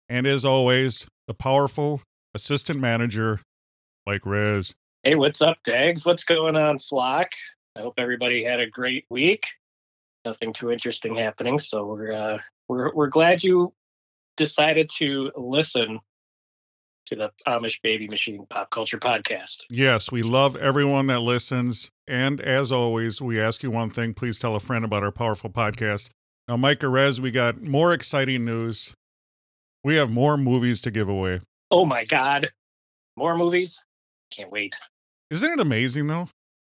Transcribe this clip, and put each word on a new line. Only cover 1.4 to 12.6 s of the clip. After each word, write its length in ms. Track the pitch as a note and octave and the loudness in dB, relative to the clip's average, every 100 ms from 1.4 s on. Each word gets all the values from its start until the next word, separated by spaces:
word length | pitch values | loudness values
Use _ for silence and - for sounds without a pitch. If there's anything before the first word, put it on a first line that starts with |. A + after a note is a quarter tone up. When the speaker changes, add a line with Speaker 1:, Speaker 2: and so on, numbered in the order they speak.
| C3 C3+ C#3+ - D3 C#3+ _ _ _ | 2 2 2 0 -2 -2 _ _ _
Speaker 1:
assistant 460 | G#2 - C#3 - - | -8 -2 -2 -2 -2
manager, 600 | B2+ A#2 A#2 G#2 A2 G#2+ _ _ _ _ _ _ - | 0 2 0 0 0 -2 _ _ _ _ _ _ -6
Mike 200 | G2+ F#2+ | -4 -2
Rez. 480 | G2+ G#2 G#2 F2+ - _ _ | 0 2 0 -2 -10 _ _
Speaker 2:
Hey, 100 | C3 | 2
what's 260 | D#3 C#3+ - | 4 2 4
up, 180 | D#3 D#3+ | 2 2
Diggs? 420 | - A#2+ D#3 E3+ | -2 2 2 2
What's 200 | E3+ E3+ | 0 0
going 320 | - E3 D#3+ D#3 | 2 2 2 2
on, 240 | D3+ C#3 | 2 0
Flock? 480 | - C#3 B2+ C#3+ F#3 - - - _ - | -2 -2 0 0 -2 -6 -16 -20 _ -12
I 60 | |
hope 120 | A#2 B2+ | -10 -6
everybody 460 | B2 A#2+ B2 A#2+ | -4 -2 0 0
had 160 | A#2+ B2 | 0 -2
a 100 | A2+ | -2
great 360 | A#2 B2+ B2+ - | -4 -4 -4 -6
week. 380 | B2 D#3+ A3 - - _ _ _ _ _ _ | 0 2 2 -4 -12 _ _ _ _ _ _
Nothing 280 | A#2 A2 A2+ | -10 -6 -6
too 200 | - A#2+ | -6 -4
interesting 420 | A#2 A#2+ - A2+ | -2 -2 -4 -4
happening, 460 | A2+ A2 - A#2+ C#3+ | -2 -4 -2 -2 -2
so 260 | - G#2+ G#2 | -2 -4 -4
we're, 240 | G#2+ A2 | -6 -6
uh, 260 | G#2+ G#2+ G#2+ - _ | -4 -4 -6 -8 _